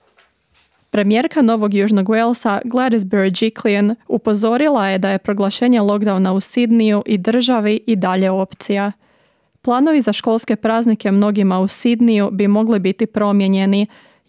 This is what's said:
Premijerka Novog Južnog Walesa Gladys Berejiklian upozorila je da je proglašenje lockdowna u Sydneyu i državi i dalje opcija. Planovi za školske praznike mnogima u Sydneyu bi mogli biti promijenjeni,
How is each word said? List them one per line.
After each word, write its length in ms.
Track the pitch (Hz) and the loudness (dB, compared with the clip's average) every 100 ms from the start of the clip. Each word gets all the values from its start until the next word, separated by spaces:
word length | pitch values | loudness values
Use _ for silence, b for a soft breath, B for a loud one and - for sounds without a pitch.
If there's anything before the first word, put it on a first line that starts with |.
| _ _ _ _ _ _ _ _ _ | _ _ _ _ _ _ _ _ _
Premijerka 520 | 214 202 220 320 311 | -2 0 0 0 0
Novog 320 | 226 226 208 | 0 2 0
Južnog 340 | 202 202 208 190 | 0 2 0 0
Walesa 520 | 220 233 240 226 202 | 0 0 -2 -2 -4
Gladys 400 | 240 247 254 226 | -4 -2 0 -2
Berejiklian 880 | 190 202 190 175 220 - 220 202 208 233 - | 0 0 0 0 -4 -2 -2 0 0 -2 -4
upozorila 800 | 240 - 208 220 247 302 269 196 | -4 -2 0 0 0 0 0 0
je 100 | 190 | -2
da 120 | 190 | -2
je 80 | 190 | -2
proglašenje 600 | - 202 196 - 240 240 | -4 -2 -2 0 2 2
lockdowna 500 | 202 208 208 190 190 | 2 0 0 0 0
u 100 | 190 | 0
Sydneyu 640 | - - 240 233 214 208 - | -2 -2 2 2 2 0 0
i 120 | 208 | -2
državi 600 | 180 233 254 240 208 220 - | 0 0 0 0 0 -2 -2
i 100 | 208 | -2
dalje 340 | 185 190 190 | 0 0 0
opcija. 640 | 190 190 - - 202 202 - _ _ _ _ _ _ | 0 -4 -8 -6 -4 -4 -8 _ _ _ _ _ _
Planovi 380 | - 240 302 311 | -2 0 2 2
za 120 | 220 | 0
školske 440 | 202 - 226 - 214 | -2 -2 -2 -2 -2
praznike 540 | 220 226 233 214 202 | 0 0 0 0 0
mnogima 500 | 196 208 208 196 185 | 2 2 0 0 0
u 40 | |
Sydneyu 680 | 190 - 240 233 233 214 202 | -2 -2 0 2 2 2 0
bi 180 | 196 202 | 0 0
mogli 300 | 208 220 214 | 2 2 0
biti 280 | 185 190 220 | 0 -2 -4
promijenjeni, 800 | 214 208 202 190 190 196 196 208 b b b | -2 0 2 2 0 2 0 -2 b b b